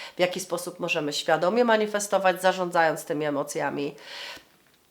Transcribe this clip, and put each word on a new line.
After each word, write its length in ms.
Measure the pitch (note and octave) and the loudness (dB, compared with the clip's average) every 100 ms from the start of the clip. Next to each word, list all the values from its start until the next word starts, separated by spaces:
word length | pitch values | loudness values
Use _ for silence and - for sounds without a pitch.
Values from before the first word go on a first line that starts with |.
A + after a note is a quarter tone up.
| - - | -8 -2
w 40 | |
jaki 200 | F3+ F#3 | 0 -2
sposób 400 | - F3 - - | -6 -6 -6 -6
możemy 320 | E3+ E3 D3 | -4 -2 -2
świadomie 520 | D3 - D#3 F3 A#3 | -2 0 2 4 4
manifestować, 800 | A#3+ A3 G#3+ G#3 G3+ G3 F#3+ F3+ | 4 4 2 -2 0 2 2 4
zarządzając 640 | F#3 F#3 F3 F3 D#3+ D3 | 2 2 0 2 2 0
tymi 200 | - D3+ | -4 -4
emocjami, 680 | D3+ C#3+ D3 D#3+ C#3+ C#3+ C#3+ - - - - - _ _ _ _ _ | -2 -2 -4 -4 -4 -4 -6 -8 -16 -14 -14 -16 _ _ _ _ _